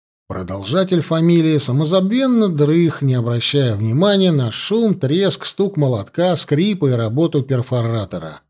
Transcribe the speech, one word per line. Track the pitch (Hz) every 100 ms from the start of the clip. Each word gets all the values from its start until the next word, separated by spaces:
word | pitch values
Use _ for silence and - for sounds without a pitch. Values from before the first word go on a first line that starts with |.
| _ _ -
Продолжатель | 90 90 98 98 175 185 175
фамилии | - 160 170 170 160 151
самозабвенно | 123 135 156 190 190 247 269 233 202
дрых, | 147 147 165 165 -
не | 139
обращая | 127 117 120 - 143 127 104
внимания | 110 131 202 196 185
на | 147 117
шум, | - - 220 226 185
треск, | 135 170 190 -
стук | - - 196 151
молотка, | 135 110 98 - 180 160
скрипы | - 147 202 190 139
и |
работу | 120 113 127 165 151
перфоратора. | 123 127 120 123 113 113 95 90 80 78